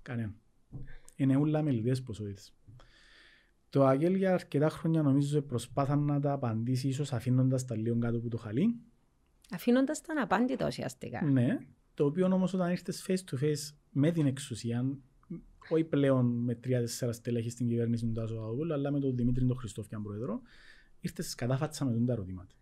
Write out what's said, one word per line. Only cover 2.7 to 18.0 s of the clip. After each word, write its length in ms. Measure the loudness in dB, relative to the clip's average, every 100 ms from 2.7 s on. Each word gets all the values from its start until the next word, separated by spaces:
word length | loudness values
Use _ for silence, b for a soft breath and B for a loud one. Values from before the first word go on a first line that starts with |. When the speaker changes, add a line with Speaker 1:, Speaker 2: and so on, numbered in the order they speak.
| b b b b b b b b _ _
Speaker 1:
Το 160 | 2 4
αγγέλ 300 | 4 2 2
για 180 | 2
αρκετά 360 | 0 0 0 0
χρόνια 320 | 0 0 2
νομίζω 400 | 4 4 4 0
προσπάθαν 640 | 0 -4 -4 -2 0 2
να 160 | 2 2
τα 120 | 0
απαντήσει, 560 | 0 -2 -2 0 0 0
ίσως 260 | -2 -2
αφήνοντας 520 | -2 2 4 4 2 -2
τα 100 | -2
λίγο 220 | 0 0
κάτω 200 | 0 -2
από 120 | -4
το 80 | -6
χαλί. 380 | -4 0 0 0 -8 _ _ _ _ _ -14
Speaker 2:
Αφήνοντας 500 | -4 2 4 2 -2
τα 120 | -4
αναπάντητα 540 | -4 2 2 2 0 -2
ουσιαστικά. 580 | -2 -6 -8 -10 -2 2
Speaker 1:
Ναι, 320 | 4 4 0 -6 -20 _
το 120 | -2 0
οποίο 200 | 2 2
όμως 280 | 2 2
όταν 180 | 0 0
ήρθες 340 | -2 -4 -8 -2
face 260 | -4 -2
to 100 | -2
face 320 | 0 -2 -6 -14 _
με 200 | 2 2
την 140 | 4 0
εξουσία, 720 | 0 -6 -8 -4 -2 -2 -4 -10 _ -14 -14 -14 -20 -2
όχι 140 | 0
πλέον 420 | 2 2 4 4 4
με 300 | 2 -2 -2
τρία-τέσσερα 560 | 0 0 0 -2 -4
στελέχη 380 | -4 -2 -2 -2
στην 180 | -2 -2
κυβέρνηση 380 | 0 0 0